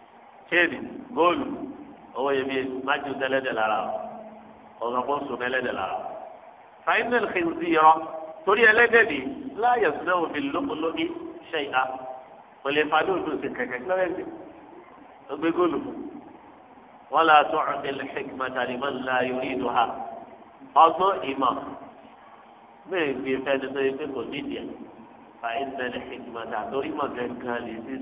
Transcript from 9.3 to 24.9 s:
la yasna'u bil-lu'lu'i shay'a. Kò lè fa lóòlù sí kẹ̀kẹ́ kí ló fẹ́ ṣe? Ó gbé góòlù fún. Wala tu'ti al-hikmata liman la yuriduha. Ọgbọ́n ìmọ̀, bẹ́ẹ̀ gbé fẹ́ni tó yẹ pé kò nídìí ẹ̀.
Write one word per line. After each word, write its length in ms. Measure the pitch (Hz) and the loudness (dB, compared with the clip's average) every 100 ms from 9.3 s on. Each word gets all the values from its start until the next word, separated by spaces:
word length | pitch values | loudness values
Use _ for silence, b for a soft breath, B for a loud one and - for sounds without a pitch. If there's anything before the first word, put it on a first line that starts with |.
| - - | -6 -8
la 220 | 196 240 | 0 2
yasna'u 520 | 247 180 151 156 180 156 | 4 4 2 0 2 2
bil-lu'lu'i 840 | 147 139 160 180 156 160 156 165 - - - | -2 -2 -2 -2 -2 -2 -2 -4 -4 -10 -14
shay'a. 380 | - 160 - 131 127 - - - - - - - | -6 -4 0 0 0 -2 -10 -12 -16 -20 -20 -8
Kò 120 | 139 | 0
lè 140 | 147 | 2
fa 160 | 151 156 | 4 4
lóòlù 320 | 165 175 156 | 4 0 0
sí 160 | 139 131 | -4 -4
kẹ̀kẹ́ 220 | 127 120 | -4 -4
kí 80 | 123 | -4
ló 140 | 185 185 | -2 0
fẹ́ 140 | 180 | 0
ṣe? 140 | 185 - - - - - - - - - - | -2 -8 -12 -16 -20 -20 -20 -20 -20 -20 -20
Ó 100 | - | -12
gbé 160 | 147 165 | -2 0
góòlù 280 | 170 175 139 | 2 2 0
fún. 180 | - - - - - - - - - - - - - | -4 -8 -10 -14 -16 -20 -20 -20 -20 -20 -20 -20 -2
Wala 320 | 143 165 151 | 4 8 8
tu'ti 460 | 143 156 139 139 143 | 8 2 0 -2 -4
al-hikmata 760 | 135 135 143 135 131 127 127 | -6 -6 -6 -8 -6 -4 -2
liman 320 | 123 123 139 123 | -4 -2 -4 -4
la 220 | 127 127 | 0 0
yuriduha. 640 | 127 127 135 127 120 120 117 - - - - - - - - | 0 -2 -4 -2 0 2 0 -2 -10 -12 -14 -18 -20 -20 2
Ọgbọ́n 500 | 143 165 165 190 185 | 6 6 6 2 2
ìmọ̀, 320 | 135 135 127 95 - - - - - - - - - - - - 156 | -2 0 0 0 -4 -12 -16 -20 -20 -20 -20 -20 -20 -20 -20 -20 -4
bẹ́ẹ̀ 280 | 185 147 | 0 0
gbé 180 | 127 135 131 | 0 0 0
fẹ́ni 260 | 143 135 131 | 2 0 0
tó 120 | 135 | 0
yẹ 120 | 135 | 0
pé 140 | 135 151 | 0 -4
kò 160 | 131 | -6
nídìí 340 | 113 139 - - | -6 -6 -6 -8
ẹ̀. 100 | - - - | -8 -12 -16